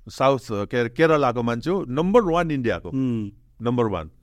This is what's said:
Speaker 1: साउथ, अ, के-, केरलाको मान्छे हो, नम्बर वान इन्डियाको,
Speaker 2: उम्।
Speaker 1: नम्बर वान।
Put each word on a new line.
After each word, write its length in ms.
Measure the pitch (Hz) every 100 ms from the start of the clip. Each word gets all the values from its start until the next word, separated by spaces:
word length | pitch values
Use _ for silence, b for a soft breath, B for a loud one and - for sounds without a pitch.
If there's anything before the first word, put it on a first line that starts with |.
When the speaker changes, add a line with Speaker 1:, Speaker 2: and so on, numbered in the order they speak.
| -
Speaker 1:
साउथ, 300 | - 135 135
अ, 260 | - 104
के-, 260 | 101 123 117 123
केरलाको 460 | 160 151 131 117
मान्छे 280 | 117 117 147
हो, 140 | 190 135
नम्बर 340 | 127 180 233
वान 280 | 190 170 170
इन्डियाको, 380 | 143 113 85 87
Speaker 2:
उम्। 420 | 131 131 117 101 - _ -
Speaker 1:
नम्बर 220 | 113 123
वान। 260 | 113 90 78 -